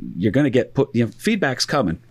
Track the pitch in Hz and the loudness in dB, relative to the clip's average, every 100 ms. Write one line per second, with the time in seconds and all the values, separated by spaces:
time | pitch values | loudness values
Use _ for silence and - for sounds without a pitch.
0 | 62 71 101 127 147 120 - - 135 117 | -10 -2 0 2 2 2 0 0 0 0
1 | 113 - - 220 147 127 - 147 101 85 | -2 -2 -2 0 0 -2 -2 0 0 -2
2 | - | -4